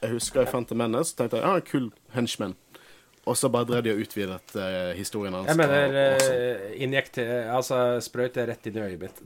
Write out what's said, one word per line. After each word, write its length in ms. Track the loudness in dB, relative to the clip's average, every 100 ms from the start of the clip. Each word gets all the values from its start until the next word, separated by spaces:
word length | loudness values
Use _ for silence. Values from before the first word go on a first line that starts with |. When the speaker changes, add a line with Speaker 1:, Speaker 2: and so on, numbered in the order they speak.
Speaker 1:
Jeg 80 | -4
husker 320 | -2 0 2
i 80 | 2
Phantom 280 | 0 -2 0
Menace, 340 | 0 0 -2
tenkte 220 | -2 -2 2
jeg, 80 |
«Ja, 100 | 2
en 80 | 2
kul 300 | 2 -2 -2 -6 _
henchman.» 420 | -2 -2 -2 -6 -6 _ -20 -20 -20 _ _ -2
Og 100 | 0
så 140 | 2
bare 140 | 2 2
drev 160 | 2
de 60 | 2
og 60 | 0
utvidet, 540 | -2 -4 -6 -6 -8 -6
eh, 380 | -4 -2 -4 -4
historien 380 | -6 -4 -4
hans 120 | -4 0
Speaker 2:
Jeg 100 | 2
mener, 260 | 4 4
Speaker 1:
og, 300 | 2 4 4
og 60 | 4
sånn. 120 | 4
Speaker 2:
eh, 440 | 2 0 -2 -6 -6
injekte-, 680 | 0 0 -2 -4 -2 -2 0
altså, 480 | -2 0 2 2 2
sprøyt 320 | -2 -4 -2
det 160 | -2 -4
rett 180 | -4 -6
inn 120 | -4
i 20 |
øyet 200 | -4 -6
mitt. 180 | -10 -12